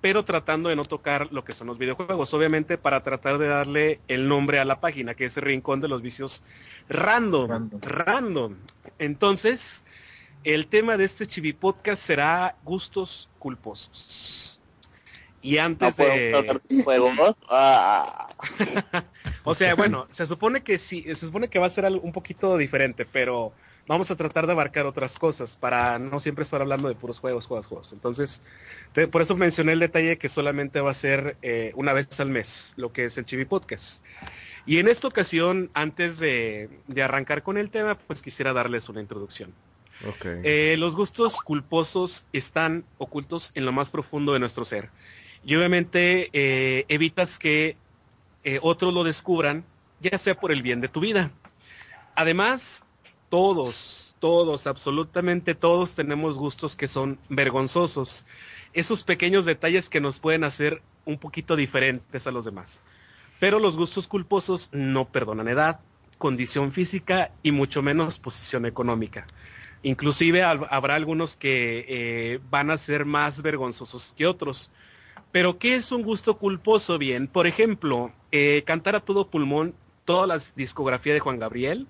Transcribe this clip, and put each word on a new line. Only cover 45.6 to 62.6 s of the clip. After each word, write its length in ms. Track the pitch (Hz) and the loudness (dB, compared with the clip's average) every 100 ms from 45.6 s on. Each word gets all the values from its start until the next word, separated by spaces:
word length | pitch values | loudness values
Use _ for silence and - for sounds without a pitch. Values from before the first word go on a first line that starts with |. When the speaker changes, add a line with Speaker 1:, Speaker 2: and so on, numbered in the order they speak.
| 175 180 175 175 175 180 170 | 4 2 2 2 4 2 0
Speaker 1:
eh, 520 | 143 139 131 131 131 - | 0 2 2 0 0 0
evitas 500 | 151 165 170 180 - | 0 0 0 -2 0
que, 380 | 160 151 156 - _ _ _ _ _ _ 143 | 0 2 0 -4 _ _ _ _ _ _ -6
eh, 120 | 135 | 0
otros 320 | 160 170 185 | 2 2 2
lo 80 | 175 | 2
descubran, 600 | 165 156 - 170 147 151 175 _ _ _ | 0 -2 0 2 2 -2 -8 _ _ _
ya 160 | 175 190 | -4 -2
sea 200 | 202 185 | -2 0
por 140 | 185 | 0
el 100 | 143 | 0
bien 180 | 123 120 | 0 -2
de 60 | 131 | -2
tu 140 | 160 | -2
vida. 320 | 202 202 156 - - _ - - - - - | 0 0 0 -6 -20 _ -20 -20 -20 -20 -8
Además, 720 | - 160 170 214 262 - - _ _ - _ _ | 0 2 2 2 0 -6 -16 _ _ -20 _ _
todos, 840 | 175 190 175 127 113 - - - _ | 2 4 2 -2 -6 -12 -16 -20 _
todos, 460 | 165 170 165 143 143 | 2 4 4 0 -4
absolutamente 880 | 131 143 143 160 180 180 175 175 | -4 -2 -2 -2 -2 0 0 -2
todos 400 | 160 170 175 180 | 2 4 4 0
tenemos 420 | - 147 147 156 135 | -4 -4 -2 -2 -2
gustos 400 | 143 - 151 - | -6 -6 -8 -6
que 120 | 139 | -6
son 300 | 135 135 135 - | -2 -4 -6 -4
vergonzosos. 960 | 135 139 127 135 175 170 143 131 - - - - - - | 0 2 2 0 0 0 -2 -8 -10 -18 -20 -20 -20 -6
Esos 300 | 165 165 226 | -4 -2 -4
pequeños 400 | - 175 175 196 | -2 0 4 4
detalles 440 | 170 156 165 180 - | 4 0 2 0 0
que 120 | 156 | -2
nos 200 | 143 131 | -2 -2
pueden 240 | 156 160 | 0 2
hacer 380 | 151 139 147 160 _ _ | 0 0 -2 -2 _ _
un 140 | - 151 | -10 -10
poquito 380 | 156 165 156 160 | -8 -12 -2 0
diferentes 720 | 139 139 131 127 - 135 127 | 2 2 2 0 -8 -10 -6
a 40 | |
los 140 | 123 | -8
demás. 380 | 110 98 | -8 -12